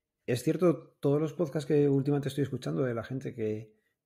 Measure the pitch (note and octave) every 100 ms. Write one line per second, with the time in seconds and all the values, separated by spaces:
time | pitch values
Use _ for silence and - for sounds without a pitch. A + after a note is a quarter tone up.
0 | _ _ - A#2+ D#3 D#3 F3+ C#3 - _
1 | C#3+ D3 D#3 D3 D#3 D#3 D3 D3 C#3+ C#3
2 | C3+ C#3+ C3+ D3 C#3 B2 C#3 D#3+ C3 A2+
3 | G#2+ C3 C3 A#2 G#2+ G#2+ A#2 _ _ _